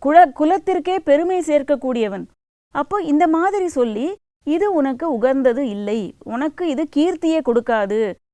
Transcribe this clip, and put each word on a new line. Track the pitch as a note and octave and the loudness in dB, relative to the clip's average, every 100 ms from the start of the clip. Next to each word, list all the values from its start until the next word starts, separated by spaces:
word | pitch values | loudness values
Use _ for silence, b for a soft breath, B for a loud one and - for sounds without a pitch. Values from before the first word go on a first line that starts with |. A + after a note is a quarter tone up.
| C#4 | 4
குல-, | D#4+ E4+ | 6 6
குலத்திற்கே | - D4+ F#4+ D#4+ F4+ D#4+ F#4+ | 4 0 0 0 -2 -2 -2
பெருமை | - C#4+ F4 F#4 | 2 2 2 -2
சேர்க்கக்கூடியவன். | D#4+ D4 C#4+ C#4+ C4 A#3+ G#3 F#3+ - _ _ _ _ | 0 0 0 -2 -2 -2 -4 -6 -12 _ _ _ _
அப்போ | - D4 G4+ | -8 -4 -4
இந்த | D#4+ D4 F4 | 0 2 4
மாதிரி | D#4+ F#4 G4+ F4+ | 2 2 0 -2
சொல்லி, | C#4 A#3+ G#3 D4+ G#4 _ _ | 0 -2 -2 -6 -8 _ _
இது | - E4 G#4 | -4 0 0
உனக்கு | E4+ C4+ B3 E4 | 0 0 -2 -4
உகந்தது | A#3+ B3 C4+ B3+ A#3 C4+ | 0 0 2 0 0 -4
இல்லை, | G3+ G3+ A3 F#3 - | -4 -4 -4 -6 -12
உனக்கு | - A#3 D4+ D#4 F4 | -10 -6 -6 -4 -4
இது | C4 D#4 C#4+ | -4 -4 -2
கீர்த்தியே | E4 E4+ D#4+ D#4+ C4 | -2 0 -2 -2 0
கொடுக்காது, | A#3 A#3 A3 G3+ G#3+ G#3+ F3 _ | -2 0 -2 0 -2 -2 -6 _